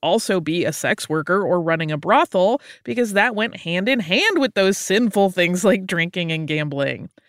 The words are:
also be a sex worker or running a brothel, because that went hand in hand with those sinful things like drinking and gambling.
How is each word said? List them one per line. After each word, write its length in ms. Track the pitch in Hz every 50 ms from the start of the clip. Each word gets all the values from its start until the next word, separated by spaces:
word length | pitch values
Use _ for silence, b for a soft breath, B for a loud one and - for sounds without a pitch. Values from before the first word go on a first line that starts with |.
| -
also 360 | 165 180 226 - - 202 185
be 240 | 160 151 160 175 135
a 80 | 117
sex 380 | 131 - - 131 127 - - -
worker 320 | 156 160 151 170 180 196
or 180 | 202 147 180 180
running 320 | 165 165 165 160 165 156
a 60 | 151 147
brothel, 640 | - 180 214 277 339 - - 190 180 202 240 285 B B B B B
because 300 | B 240 233 247 214 196
that 200 | 196 208 247 233
went 280 | 202 220 233 - -
hand 280 | - 165 170 180 190 233
in 100 | 269 247
hand 380 | 190 156 185 247 381 440 403 339
with 160 | 277 247 -
those 240 | 202 196 190 196 -
sinful 540 | - - 190 214 247 226 - 208 196 196
things 340 | 185 185 175 170 175 180 175
like 220 | 208 175 190 190 185
drinking 440 | 190 170 165 170 - 180 175 165
and 160 | 160 160 160 147
gambling. 640 | 156 151 151 147 143 139 139 135 131 - - 175 _ b b